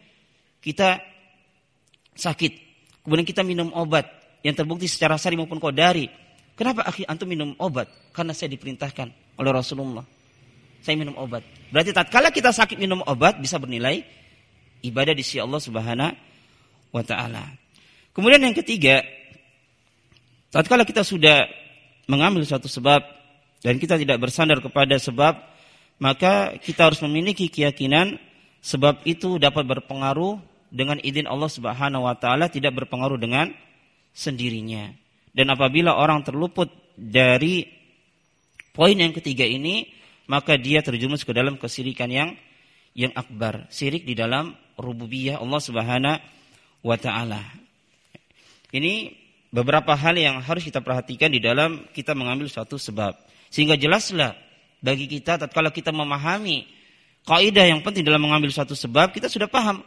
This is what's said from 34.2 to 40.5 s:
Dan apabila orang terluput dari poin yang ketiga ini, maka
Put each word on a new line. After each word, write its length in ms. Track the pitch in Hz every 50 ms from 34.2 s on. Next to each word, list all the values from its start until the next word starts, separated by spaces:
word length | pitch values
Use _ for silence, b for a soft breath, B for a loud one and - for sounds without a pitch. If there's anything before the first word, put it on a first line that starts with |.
| - 156 139 120 120 123 113 113 110 113 110 104 104 101 - - _ _ _ _ _ _
Dan 240 | _ 127 135 135 135
apabila 400 | 127 139 131 131 160 170 185 -
orang 320 | 95 143 156 156 147 139
terluput 480 | - 127 143 165 175 - - 175 - - _ _ _ _ -
dari 720 | 113 113 104 127 131 127 123 127 151 165 185 180 - - - _ _ _ _ _ _ _ _ _ _ _ _ _ _ _ _ _ - _ _
poin 240 | - 160 196 208 196
yang 160 | 170 165 151
ketiga 320 | 165 - 147 135 123 131
ini, 400 | 110 120 131 143 165 190 220 226 b b b b b b b b
maka 320 | - 139 143 - -